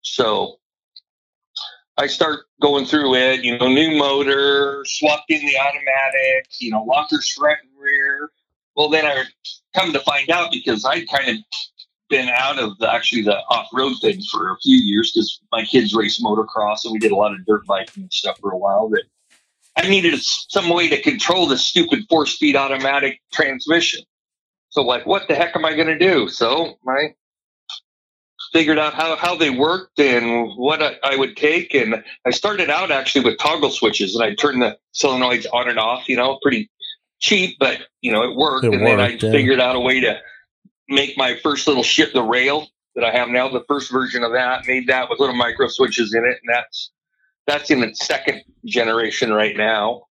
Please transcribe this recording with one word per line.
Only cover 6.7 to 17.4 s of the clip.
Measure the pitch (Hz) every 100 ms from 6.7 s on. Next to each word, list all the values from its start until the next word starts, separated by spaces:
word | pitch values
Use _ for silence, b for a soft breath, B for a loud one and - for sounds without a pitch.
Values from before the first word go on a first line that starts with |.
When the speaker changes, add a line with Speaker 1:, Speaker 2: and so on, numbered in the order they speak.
Speaker 1:
know, | 107
lockers | 110 139 151 151 -
front | 139 147 151
and | 131 139
rear. | 143 139 131 127 - _ _ _ _ -
Well, | 151
then | 156 151
I | 135 - _ - - _
come | 185 180
to | 143
find | - 143 143
out, | 170 170
because | - - 110
I'd | 123 165 170
kind | 139 131
of | 110 - - - _ - _ _
been | 139 127
out | 123 135 143
of | 110 95
the, | 117
actually | 117 - 120
the | 107 101 -
off-road | 117 - 123 135 123
thing | 113 95 104
for | - 92
a | 92
few | 139 131
years, | 107 101 113
'cause | 113 107 - _
my | 113
kids | 110 131 110
raced | 110 104 104
motocross | 113 107 107 110 104 107
and | 120
we | 110
did | 110
a | 98
lot | 104
of | 98